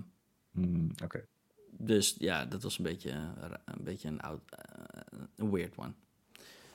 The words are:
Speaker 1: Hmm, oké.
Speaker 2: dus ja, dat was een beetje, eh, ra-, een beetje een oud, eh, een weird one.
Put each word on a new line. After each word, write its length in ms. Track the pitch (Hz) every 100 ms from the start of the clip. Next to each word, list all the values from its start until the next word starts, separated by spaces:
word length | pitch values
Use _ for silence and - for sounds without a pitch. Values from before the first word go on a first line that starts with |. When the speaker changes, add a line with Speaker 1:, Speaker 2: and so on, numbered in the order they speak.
| - - _ _ _
Speaker 1:
Hmm, 380 | 90 90 85 80 -
oké. 200 | 82 - - _ _ - -
Speaker 2:
dus 440 | - 110 107 92 -
ja, 260 | 90 82
dat 180 | 62 92
was 160 | 98 -
een 60 |
beetje, 260 | 85 85 -
eh, 60 | 71 80 -
ra-, 200 | - -
een 200 | - -
beetje 240 | - 98 -
een 120 | 76
oud, 200 | - 78 -
eh, 500 | - - 50 50 50 - - - -
een 140 | 107
weird 220 | 98 87 -
one. 160 | - - _ _ _ - - - -